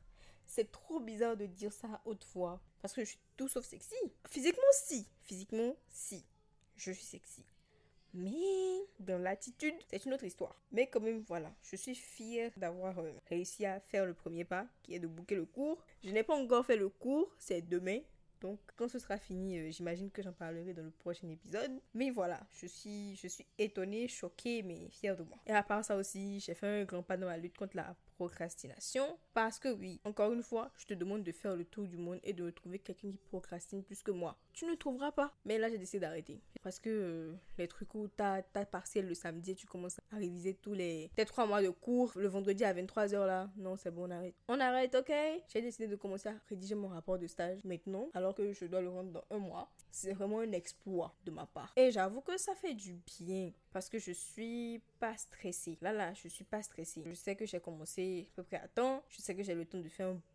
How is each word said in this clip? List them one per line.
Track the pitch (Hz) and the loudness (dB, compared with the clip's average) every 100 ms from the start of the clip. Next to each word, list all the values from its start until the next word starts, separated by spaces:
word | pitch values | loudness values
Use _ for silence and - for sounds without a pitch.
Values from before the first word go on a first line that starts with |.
| - - - - - | -20 -20 -20 -20 -4
C'est | - 220 | 0 0
trop | - - 320 | -2 -4 -4
bizarre | 226 214 233 220 | -2 2 2 2
de | 202 | -2
dire | 180 202 | -4 -6
ça | - 226 | -4 -8
à | 214 - | -8 -6
haute | 208 - | -8 -8
voix. | 185 180 180 - _ | -2 -2 -2 -12 _
Parce | 190 | -6
que | - | -2
je | 214 | -4
suis | - _ - | -6 _ -6
tout | 269 | -2
sauf | 262 240 | -2 -4
sexy. | - - 480 381 - - | -12 -8 -2 -2 -4 -8
Physiquement, | - 277 359 539 | 2 2 8 10
si. | 539 - 277 202 _ | 10 8 -2 -4 _
Physiquement, | - 185 196 220 233 311 - | -10 -10 -2 2 2 0 -8
si. | - - 190 - _ _ _ _ - | -4 -4 -4 -12 _ _ _ _ -12
Je | - | -8
suis | 185 - | -8 -10
sexy. | - - - - _ _ _ _ - _ | -14 -16 -18 -18 _ _ _ _ -20 _
Mais | 180 185 277 381 381 381 370 392 - | -6 -4 0 2 2 2 0 -4 -8
dans | 190 180 | -2 0
l'attitude, | 185 196 - - 302 330 - | 2 0 -4 -2 -2 -2 -6
c'est | 202 269 | -6 -2
une | |
autre | 269 202 | -2 -2
histoire. | - 175 - _ | -4 -6 -6 _
Mais | 226 262 | 2 4
quand | 247 | 4
même, | 220 226 | 2 -2
voilà. | 214 170 156 - | -2 -4 -4 -12
Je | - 196 | -12 -8
suis | - 254 | -6 -8
fière | - - 220 233 233 214 | -10 -12 -4 -2 -2 -2
d'avoir, | 180 180 185 180 | -4 -2 -4 -2
euh, | 160 135 - | -6 -8 -2
réussi | 175 180 - 202 | -2 -2 0 0
à | 190 | 0
faire | - 202 185 | 0 2 2
le | |
premier | 175 - 170 | 0 -6 -4
pas, | 170 180 247 _ | -2 -2 -4 _
qui | - | -10
est | 175 | -6
de | 165 | -4
booker | 160 175 196 | -6 -2 0
le | 165 | 0
cours. | - 294 339 - - | 0 0 0 -6 -12
Je | 190 | 0
n'ai | 208 | 2
pas | 226 302 | 4 4
encore | 254 240 247 | 6 6 8
fait | 226 | 4
le | 196 | 4
cours, | - 247 285 392 - | 0 2 4 2 -2
c'est | - 175 | -2 -2
demain. | 170 175 185 214 311 - - - | 2 0 2 -2 -4 -20 -20 -8
Donc, | 190 202 - - | -6 -6 -10 -4
quand | 240 | -2
ce | 247 | -2
sera | - 208 | -4 -6
fini, | - 185 190 180 | -4 -4 -2 -2
euh, | 156 | -4
j'imagine | 160 175 175 196 | -4 -4 -2 -4
que | 208 | -6
j'en | 190 | -8
parlerai | 175 165 170 175 | -6 -6 -4 -6
dans | 170 | -6
le | 160 | -8
prochain | - 175 170 170 | -8 -6 -4 -6
épisode. | 160 - 190 262 262 - | -10 -4 -2 -2 -4 -8
Mais | 208 269 | 0 0
voilà, | 240 180 170 208 | 2 0 0 -6
je | - 175 | -14 -14
suis, | - 208 208 202 196 | -12 -8 -8 -8 -8
je | 180 | -10
suis | - - - | -10 -12 0
étonnée, | 214 202 185 214 247 | 0 2 -2 0 -2
choquée, | - 180 - 240 233 | -4 -8 -4 -2 0
mais | 190 165 170 | -2 -8 -10
fière | - 202 185 | -4 0 0
de | |
moi. | 160 - - | -4 -10 4
Et | |
à | 214 | 4
part | 202 208 220 | 6 2 4
ça | 202 | 2
aussi, | 196 190 196 202 | 0 -2 -4 -4
j'ai | - | -6
fait | 170 202 | -2 0
un | 208 | 0
grand | 196 180 | 0 -4
pas | 180 185 | -2 -2
dans | 185 | 0
la | 165 | -2
lutte | 175 - | -6 -6
contre | 196 190 | -6 -4
la | 156 175 - - | -6 -8 -18 -4
procrastination. | 175 - 170 - 127 - - 262 277 339 _ | -4 -2 -6 -6 -10 -8 -2 2 0 -2 _
Parce | - 226 220 | 2 2 2
que | 269 | -2
oui, | 214 190 170 | 0 -4 -6
encore | 208 208 208 | -6 4 4
une | 240 | 4
fois, | 233 226 254 - | 0 -2 -2 -8
je | - | -8
te | |
demande | 196 175 208 | -2 0 -2
de | 185 | -4
faire | 160 208 180 | -4 -2 -2
le | |
tour | 175 - 202 | -4 -4 -6
du | 175 | -4
monde | 175 180 | -4 -4
et | - | -4
de | 175 175 | -2 -4
trouver | 170 175 190 | -6 -10 -10
quelqu'un | - 185 202 | -8 -8 -6
qui | 196 | -8
procrastine | - 185 - 175 - 196 | -6 -8 -6 -10 -6 -8
plus | 196 196 | -8 -6
que | - | 0
moi. | 180 170 - _ | 0 0 -4 _
Tu | - 330 | -6 -2
ne | 330 | 0
trouveras | 302 254 285 | 0 0 0
pas. | 294 214 - - | 2 2 0 0
Mais | 220 | 2
là, | 226 | 4
j'ai | 226 | 0
décidé | 185 202 | -2 -2
d'arrêter. | 165 165 165 165 - - | 0 -2 -6 -12 -14 -10
Parce | 185 185 | -8 -6
que, | 226 | 0
euh, | 220 180 165 160 175 - - | 0 0 -2 -6 -10 -10 -4
les | 170 | -4
trucs | - 202 214 | -4 -8 -6
où | 208 | -6
t'as, | - 202 190 | 0 2 2
t'as | 185 202 202 | 0 -4 -2
partiel | 185 - 214 190 | -4 0 0 0
le | 170 | -2
samedi | 175 165 180 | -4 -4 -4
et | 185 | -6
tu | - | -6
commences | 180 180 - _ | -8 -6 -8 _
à | 214 | -4
réviser | 180 175 180 | -2 -2 -2
tous | 190 202 | -2 -4
les... | 202 175 160 160 - | 0 0 -2 -2 0
Tes | - | 2
trois | - 220 | 4 4
mois | 208 | 6
de | 196 | 6
cours, | 180 - 247 247 185 | 2 2 4 4 4
le | 202 | 2
vendredi | 196 196 196 220 | 2 2 4 4
à | |
vingt-trois | 180 190 - 208 202 | 4 0 2 4 6
heures | 190 | 6
là. | 185 190 196 | 4 0 -4
Non, | 190 190 | -4 -2
c'est | 180 | -4
bon, | 170 180 | -4 -4
on | |
arrête. | 175 180 - - | -4 -6 -8 0
On | 262 | 4
arrête, | 254 254 262 254 | 6 6 8 6
ok ? | 262 294 311 330 - | 6 4 4 0 0
J'ai | 220 | 0
décidé | 240 226 220 | 0 -2 -2
de | 202 | -2
commencer | 196 196 214 | -2 -2 -4
à | 214 - | -8 -8
rédiger | 196 190 208 | -8 -2 -2
mon | 196 | -2
rapport | 170 165 185 | -4 0 0
de | 170 | 0
stage | - 175 185 | -2 -2 0
maintenant, | 190 170 196 190 277 | -4 -4 -2 -2 -2
alors | 185 185 | 2 2
que | 190 202 | 2 0
je | 202 175 | 0 0
dois | 185 | 0
le | 180 | 0
rendre | 180 185 | -2 -6
dans | 170 - | -8 -4
un | 214 | -4
mois. | 190 175 - - - | -4 -6 -8 -14 -12
C'est | - 190 | -6 -2
vraiment | 190 196 214 | 0 0 2
un | 226 | 2
exploit | 185 - - - 180 170 - - | 0 -2 -12 -2 0 0 -4 -10
de | |
ma | 156 - | -8 -8
part. | - 127 - | -8 0 8
Et | 254 | 8
j'avoue | 214 190 233 | 8 2 0
que | 277 370 | -2 -2
ça | - 381 | -2 -2
fait | 381 | -2
du | 233 196 175 - - | -4 -6 -12 -12 -10
bien | 175 190 180 - _ | -2 -2 -2 -6 _
parce | 185 190 | -6 -4
que | 226 | -4
je | 202 | -4
suis | 175 - - 226 240 233 233 _ _ | -6 -8 -6 -4 -2 -2 -6 _ _
pas | 226 220 | -2 -2
stressée. | - - 196 175 - 160 | -10 -6 -4 -4 -6 -2
Là, | 185 | 0
là, | 214 180 | 2 0
je | 202 175 | -4 -10
suis | - | -12
pas | 202 214 | -4 -4
stressée. | 208 - 160 - 156 | -4 -8 -8 -6 -8
Je | |
sais | 175 - 196 | -6 -4 -2
que | 214 | -2
j'ai | 180 | -2
commencé | 175 160 156 - 185 180 202 | -4 -8 -6 -2 0 0 -4
à | - | -10
peu | |
près | 175 180 | -6 -6
à | 180 | -2
temps. | - 254 269 - | 2 4 2 -4
Je | - | -10
sais | - 185 | -6 -2
que | |
j'ai | 202 | 0
le | 170 165 | -2 -2
temps | 185 | -6
de | 160 | -8
faire | - 185 | -2 -2
un | 185 - | -2 -6